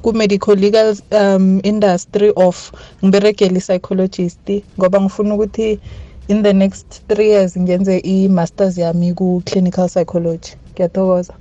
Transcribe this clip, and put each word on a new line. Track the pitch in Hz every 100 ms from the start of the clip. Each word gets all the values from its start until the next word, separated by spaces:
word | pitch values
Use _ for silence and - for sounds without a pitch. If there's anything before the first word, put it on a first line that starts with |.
ku-medical | 233 220 208 196 208 202
legal, | 202 220 220 208 -
um, | 208 196 190 190 190
industry | 202 214 208 180 - 208 208 -
of | 185 180 - - - -
ngiberegela | 190 196 208 208 196 185
i-psychologist, | - 185 - 190 190 - 175 - - 202 - -
ngoba | 185 196
ngifuna | 196 - 208 208
ukuthi | 214 214 220 208 - - - - -
in | 208
the | 208
next | 196 196 190 - - -
three | - 214
years | 208 185 180
ngenze | 180 180 196 185
i-masters | - 190 196 185 165 - 196 180
yami | 170 170 175 175
ku-clinical | 185 180 175 196 180 180 180
psychology. | - 165 175 165 165 - - - -
Ngiyathokoza. | 175 190 190 180 180 -